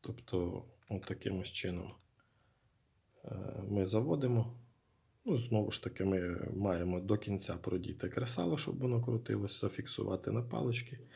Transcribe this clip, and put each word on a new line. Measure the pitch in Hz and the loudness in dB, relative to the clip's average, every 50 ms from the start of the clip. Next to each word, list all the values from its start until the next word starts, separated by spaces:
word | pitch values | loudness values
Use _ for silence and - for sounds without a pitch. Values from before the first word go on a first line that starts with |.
Тобто | - - - - - - - 90 87 87 90 95 87 - - _ - - | -8 -8 -10 -10 -8 -2 0 0 0 0 -2 -6 -8 -12 -20 _ -10 -6
от | 107 92 - | -6 -6 -4
таким | - 120 - - 101 98 92 | -6 -8 -4 -4 -2 -2 -2
ось | 90 - - | -4 -4 -6
чином, | - - 92 87 85 - - - - _ _ _ _ _ _ _ _ _ _ _ _ _ _ _ _ _ _ _ _ _ _ _ - - | -4 -4 -2 -4 -4 -6 -8 -12 -16 _ _ _ _ _ _ _ _ _ _ _ _ _ _ _ _ _ _ _ _ _ _ _ -16 -12
е, | - - 95 95 - - 107 101 98 | -10 -8 -6 -6 -8 -8 -6 -4 0
ми | 101 101 95 | 2 2 2
заводимо. | 92 104 110 123 151 170 151 135 123 120 117 110 - - - - - _ _ _ _ _ _ _ _ _ _ _ | 4 4 2 4 4 2 2 4 4 4 4 4 2 -2 -12 -18 -20 _ _ _ _ _ _ _ _ _ _ _
Ну, | 254 180 | 0 0
знову | 120 120 120 117 107 104 104 | 0 2 2 2 2 2 2
ж | 110 - - | -2 -4 -4
таки, | - - - 95 | -6 -4 0 2
ми | 98 95 92 90 87 87 85 - - - | 4 4 4 2 0 -2 -2 -2 -2 0
маємо | - 101 101 90 85 87 90 90 90 | 2 2 4 4 4 2 2 0 0
до | 92 98 107 107 | 2 2 2 2
кінця | - - 101 95 - - 87 | 2 0 -2 -2 -2 -4 -4
продіти | 85 - - 87 92 85 - - - - - | -2 -2 0 0 0 0 -2 -4 -4 -4 -2
кресало, | - - 123 120 - 185 180 175 160 147 | 0 0 0 0 0 0 2 2 2 2
щоб | - - - - | 0 -2 -2 0
воно | 127 127 123 117 117 | 0 2 2 2 2
крутилось, | 120 117 110 117 - 110 104 101 101 - - | 2 0 0 0 0 0 0 0 -2 -4 -2
зафіксувати | - 98 - - 113 - - - - 98 95 - - - | -2 -2 -2 -2 -6 -4 -2 -2 0 0 0 -2 0 0
на | 107 117 120 | 0 0 0
палички. | 120 117 113 - 123 120 - - - - - - - - | 0 -2 0 2 2 0 0 -2 -6 -10 -14 -14 -18 -18